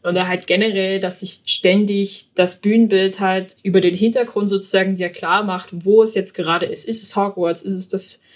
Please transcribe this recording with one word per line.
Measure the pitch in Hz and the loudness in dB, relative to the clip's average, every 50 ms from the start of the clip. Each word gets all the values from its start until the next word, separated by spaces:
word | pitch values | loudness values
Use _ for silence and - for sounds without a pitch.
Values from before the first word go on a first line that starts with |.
Und | - 180 175 | -4 -2 -2
da | 185 185 | 0 0
halt | 185 180 175 - | 0 -2 -4 -2
generell, | - 175 196 214 226 202 196 190 190 196 196 | 0 0 2 2 0 0 0 -2 -2 -2 -2
dass | 190 180 180 - | -2 -4 -4 -4
sich | 190 185 - - _ | -6 -6 -8 -8 _
ständig | - - - - 185 185 202 208 202 202 202 196 196 - - - _ _ | -6 -6 2 2 4 4 4 2 2 0 -2 -2 -2 -4 -8 -10 _ _
das | - 180 180 - - | 0 0 0 0 -2
Bühnenbild | - 202 214 233 233 208 202 190 190 196 190 196 | 0 2 4 4 4 4 4 2 2 0 -2 -2
halt | 196 190 185 190 185 - - _ | -2 0 0 -2 -4 -8 -18 _
über | _ 196 175 190 | _ 2 2 4
den | 175 180 175 | 4 4 2
Hintergrund | 185 214 233 233 262 240 233 - 208 208 196 | 2 0 2 2 0 -2 -2 -2 -2 -2 0
sozusagen | 196 196 196 - - 190 190 196 196 | -2 -2 0 2 2 2 2 2 -2
dir | 180 180 170 | -2 -4 -6
klar | 175 - - 165 180 208 | -6 -6 -2 0 0 0
macht, | 214 196 185 185 - - 185 170 170 | 0 -2 -4 -6 -8 -10 -14 -4 2
wo | 190 214 220 | 4 6 6
es | 220 220 - | 6 4 2
jetzt | 202 190 - | -4 -4 -4
gerade | - - 170 160 170 175 180 | -8 -6 -2 -2 0 -2 -2
ist. | - - - - - | -4 -6 -8 -6 -4
Ist | 226 - | -4 -4
es | - - - | -4 -4 -2
Hogwarts? | 208 202 202 202 196 175 170 165 170 | -2 -2 -2 -2 -2 -2 -2 -2 -4
Ist | - 190 190 | -6 -6 -4
es | 185 190 - | -4 -4 -4
das, | - 190 - - - - _ _ _ | -4 -4 -4 -6 -8 -12 _ _ _